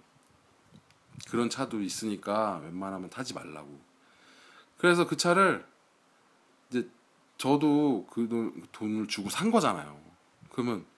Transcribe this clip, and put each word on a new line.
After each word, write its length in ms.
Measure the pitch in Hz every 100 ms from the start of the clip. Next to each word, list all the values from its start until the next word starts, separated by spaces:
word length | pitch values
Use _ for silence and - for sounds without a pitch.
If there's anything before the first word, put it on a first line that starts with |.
| _ _ _ _ _ _ _ - _ _ _ - -
그런 200 | 117 117
차도 320 | - 127 110
있으니까 760 | 98 - 110 98 - 104 110 82
웬만하면 460 | 76 87 98 95 92
타지 240 | - 123
말라고. 460 | - 82 76 73 71 _ _ _ _ _ - - - - -
그래서 300 | 175 175 156
그 100 | 151
차를 480 | 175 175 190 107 - _ _ _ _ _ _ _ _ _ _
이제 180 | 123 - - _ _ _ -
저도 720 | 131 143 151 147 147 113 -
그 180 | - 117
돈, 340 | 117 113 - 85
돈을 360 | - 107 107 104
주고 220 | - 101
산 220 | - 196
거잖아요. 480 | 226 147 90 76 73 - _ _ _ -
그러면 340 | - 120 107 -